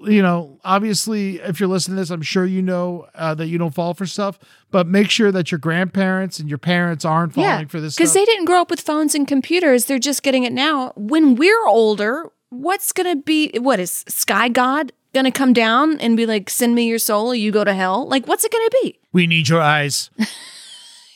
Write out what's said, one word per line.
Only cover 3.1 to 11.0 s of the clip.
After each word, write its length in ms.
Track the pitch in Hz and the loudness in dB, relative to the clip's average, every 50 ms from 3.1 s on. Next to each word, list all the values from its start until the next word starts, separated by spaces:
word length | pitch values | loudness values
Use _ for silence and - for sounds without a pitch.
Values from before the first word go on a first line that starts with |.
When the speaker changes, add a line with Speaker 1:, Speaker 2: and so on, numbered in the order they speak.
| - | -12
Speaker 2:
uh, 180 | - 165 160 156 | -8 -6 -4 -4
that 140 | 151 165 160 | -4 -4 -4
you 100 | 170 170 | -2 -2
don't 160 | 170 165 139 | -2 -2 -4
fall 200 | 175 170 175 170 | -4 -4 -4 -4
for 120 | - 196 | -6 -8
stuff, 320 | 165 - - 202 196 - _ _ _ _ _ _ _ | -8 -6 -4 -6 -6 -6 _ _ _ _ _ _ _
but 160 | - 190 175 | 0 0 0
make 240 | 165 185 196 208 - | 2 2 2 2 2
sure 220 | - - 220 202 190 | 2 2 2 2 2
that 180 | 185 165 - | 2 -2 -2
your 80 | 180 156 | -4 -4
grandparents 800 | 127 165 160 175 190 175 - 196 190 185 185 185 190 180 - - | -2 -2 0 0 -2 -2 -2 -2 0 0 0 -2 -4 -4 -6 -8
and 100 | 151 147 | -8 -6
your 100 | 147 143 | -8 -6
parents 460 | - 175 180 175 175 175 165 139 - | -2 -2 0 0 0 0 -2 -2 -2
aren't 320 | 165 156 165 170 160 - | 0 0 0 0 0 0
Speaker 1:
Yeah, 180 | 277 359 403 277 | 0 0 2 0
Speaker 2:
falling 120 | 185 156 | 0 -4
for 140 | 143 - 165 | -6 -8 -8
this 160 | 151 156 143 - | -8 -4 0 2
Speaker 1:
'cause 120 | 330 302 311 | 2 4 4
Speaker 2:
stuff. 20 | 392 | 4
Speaker 1:
they 40 | 403 | 4
didn't 180 | 440 453 403 339 | 4 2 2 2
grow 160 | 330 359 359 | 2 2 2
up 100 | 349 - | 2 0
with 100 | 339 - | -2 -6
phones 360 | - - 302 302 311 294 - | -4 -2 -2 0 0 0 0
and 100 | 302 277 | 0 0
computers. 600 | - 285 269 - - 320 359 359 294 254 247 220 | 0 0 -2 0 0 0 2 4 4 4 4 2
They're 120 | - 277 254 | 0 -2 -2
just 240 | 233 285 269 - - | 0 -2 -2 -2 0
getting 220 | 277 262 262 247 | 0 0 0 0
it 80 | 240 247 | 0 -2
now. 400 | 247 277 311 311 277 254 - - | -2 0 0 0 -2 -4 -6 -8
When 400 | - | -10